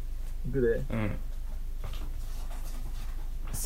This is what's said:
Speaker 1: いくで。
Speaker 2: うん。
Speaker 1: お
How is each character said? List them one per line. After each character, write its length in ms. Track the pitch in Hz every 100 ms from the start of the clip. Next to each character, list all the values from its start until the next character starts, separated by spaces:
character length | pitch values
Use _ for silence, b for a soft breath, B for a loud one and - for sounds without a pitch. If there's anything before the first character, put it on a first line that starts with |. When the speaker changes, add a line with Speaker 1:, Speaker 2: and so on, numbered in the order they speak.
| - - - - 120
Speaker 1:
い 40 |
く 100 | 131
で。 220 | 117 120 131
Speaker 2:
う 60 |
ん。 220 | 113 104 - - - - - - - - - - - - - - - - - - - - - - - -
Speaker 1:
お 40 | -